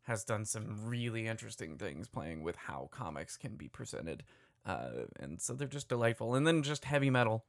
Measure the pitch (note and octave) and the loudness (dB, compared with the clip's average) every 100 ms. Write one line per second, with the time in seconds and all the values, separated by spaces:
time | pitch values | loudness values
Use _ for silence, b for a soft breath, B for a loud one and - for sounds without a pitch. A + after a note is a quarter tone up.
0 | - A2+ - G#2+ G#2+ A2 G#2+ G#2 A2 A#2+ | -2 -2 0 0 0 -2 -4 -4 -2 0
1 | A#2+ A2+ A2+ A2+ A#2 - E2+ D2+ G2 C#2+ | 0 0 -2 -4 -6 -8 -8 -6 -6 -6
2 | G2 A#2+ E2 D#2+ D#2+ E2+ - C#2 C2 - | -6 -6 -6 -4 -4 -4 -6 -6 -8 -6
3 | G2 D2 D#2 - - G#2+ C#2+ - - - | -6 -6 -8 -8 -8 -8 -12 -10 -8 -6
4 | D#2+ D2+ - b b b - F2 B1+ A#1+ | -4 -6 -10 b b b -6 -4 -4 -6
5 | A#1 - C2+ E2+ - B2+ C#3 C#3+ - A#2+ | -6 -8 -10 -6 -4 -2 -4 -4 -2 4
6 | A#2 A#2 A#2 B2+ D#3 E3 C#3+ D3+ C3 C#3+ | 4 4 2 6 6 6 4 -2 2 4
7 | C#3 B2+ A#2 A2 | 6 6 6 4